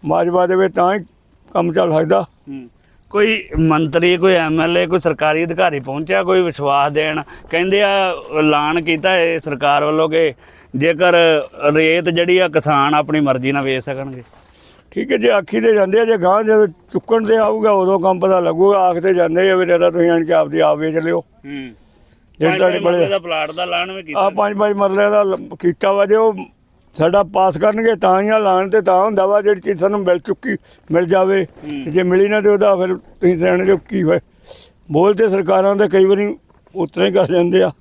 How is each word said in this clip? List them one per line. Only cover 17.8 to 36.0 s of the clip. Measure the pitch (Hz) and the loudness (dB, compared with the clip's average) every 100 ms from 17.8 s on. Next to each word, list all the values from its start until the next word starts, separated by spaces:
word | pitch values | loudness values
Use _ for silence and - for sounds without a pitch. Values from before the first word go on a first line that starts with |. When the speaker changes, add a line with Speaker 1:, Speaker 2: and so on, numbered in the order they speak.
| 185 196 | 2 2
Speaker 1:
ਕੰਮ | 180 185 | 0 0
ਪਤਾ | 190 185 | 2 0
ਲੱਗੂਗਾ। | 170 160 190 202 | 0 2 2 4
ਆਖ | 185 175 | 2 0
ਤੇ | 180 | 0
ਜਾਂਦੇ | 180 170 165 196 | 0 2 2 2
ਆ | 185 | 2
ਵੀ | |
"ਡੇਰਾ | 180 175 175 | 2 2 2
ਤੁਸੀਂ | 170 170 | 2 2
ਆਣ | 170 | 2
ਕੇ | 165 | 0
ਆਪਦੀ | 165 151 160 | 0 0 0
ਆਪ | 156 151 | 0 0
ਵੇਚ | 156 156 | -2 -4
ਲਿਓ।" | 160 170 | -2 -4
Speaker 2:
ਹੂੰ। | - _ 139 143 131 107 _ _ _ _ _ _ | -6 _ -16 -14 -14 -18 _ _ _ _ _ _
Speaker 1:
ਜਿਹੜੇ | 156 | -2
Speaker 2:
ਪੰਜ | 185 | 2
Speaker 1:
ਤੁਹਾਡੇ | 185 180 | 0 0
Speaker 2:
ਪੰਜ | |
ਮਰਲੇ | 175 175 | 0 0
Speaker 1:
ਬੜੇ | 170 | 0
Speaker 2:
ਦਾ | 196 | -2
ਪਲਾਟ | 170 160 151 | -4 -6 -6
ਦਾ | 156 | -6
ਐਲਾਨ | 180 175 180 | -6 -6 -6
ਵੀ | 190 | -10
ਕੀਤਾ। | 165 147 | -8 -2
Speaker 1:
ਆਹ | 196 | -2
ਪੰਜ | 190 208 202 | 0 -4 -2
ਪੰਜ | 208 202 | -2 0
ਮਰਲਿਆਂ | 202 196 208 | -2 0 0
ਦਾ | 208 | 2
ਲ-, | 202 185 | 0 -2
ਕੀਤਾ | 185 160 175 165 202 | -8 -4 -4 -2 -2
ਵਾ। | 196 196 | 0 2
ਜੇ | 220 | 2
ਉਹ | 226 196 190 _ _ _ _ | 2 0 -10 _ _ _ _
ਸਾਡਾ | - 156 190 | -2 0 2
ਪਾਸ | 202 196 190 156 | 0 0 0 2
ਕਰਨਗੇ | 208 214 226 | 0 0 0
ਤਾਂ | 208 190 185 | 0 0 0
ਹੀ | 208 | 2
ਆ, | 220 | 0
ਐਲਾਨ | 202 185 190 | 2 0 2
ਤੇ | 214 | 0
ਤਾਂ | 185 185 | 2 2
ਹੁੰਦਾ | 202 202 190 | 2 0 2
ਵਾ, | 208 | 2
ਜਿਹੜੀ | 208 202 | 2 -2
ਚੀਜ਼ | - 190 | -2 -2
ਸਾਨੂੰ | 185 208 | 0 0
ਮਿਲ | 185 175 | 0 -2
ਚੁੱਕੀ, | - - - 135 _ - _ | -2 -8 -6 -8 _ -20 _
ਮਿਲ | 165 | -2
ਜਾਵੇ। | 175 190 190 196 | 2 2 2 0
Speaker 2:
ਹੂੰ। | 170 - 147 147 | -4 -10 -12 -10
Speaker 1:
ਤੇ | 135 | -4
ਜੇ | 156 | -2
ਮਿਲੀ | 180 180 202 | 0 2 2
ਨਾ | 214 | 2
ਤੇ | 202 | 2
ਉਹਦਾ | 202 208 196 | 2 2 2
ਫਿਰ | 185 185 | 0 -4
ਤੁਸੀਂ | - - 180 180 | -8 -2 0 0
ਸਿਆਣੇ | 180 180 185 | 0 0 0
ਜੋ | 196 | 0
ਕੀ | - 202 | -2 -4
ਹੋਏ, | 160 175 - _ - - - _ _ | 0 -2 -4 _ -20 -20 -20 _ _
ਬੋਲ | 151 190 | 0 2
ਤੇ | 202 220 | 2 0
ਸਰਕਾਰਾਂ | 190 170 190 196 202 | 0 0 0 2 0
ਦੇ | 208 | 0
ਕਈ | 190 | 2